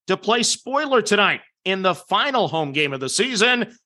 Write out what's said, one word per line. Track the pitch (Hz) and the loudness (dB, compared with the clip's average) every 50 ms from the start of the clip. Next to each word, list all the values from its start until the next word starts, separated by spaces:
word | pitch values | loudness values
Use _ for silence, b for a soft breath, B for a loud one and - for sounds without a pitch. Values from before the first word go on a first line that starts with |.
| _ | _
to | - 226 | -2 -2
play | 233 - 202 226 240 226 | -2 0 0 0 2 2
spoiler | - - - - 240 262 285 311 285 269 240 | 0 -2 -4 -6 -4 -2 -2 0 2 2 2
tonight | 208 - 208 208 202 180 147 123 - _ _ _ _ | 2 2 2 2 4 2 2 -2 -6 _ _ _ _
in | 180 190 190 | -4 -4 0
the | 185 185 175 | 0 0 0
final | - - _ 185 208 247 285 269 247 196 147 | 0 -4 _ -2 0 0 0 0 0 0 0
home | 151 160 156 139 | 0 -2 -4 -2
game | 135 147 151 139 139 | -2 -2 -2 -2 -2
of | 135 | -4
the | 135 131 | -6 -4
season. | - - 226 262 254 196 214 247 247 240 226 - - _ _ | -2 -2 -2 0 0 0 2 2 2 0 -2 -6 -8 _ _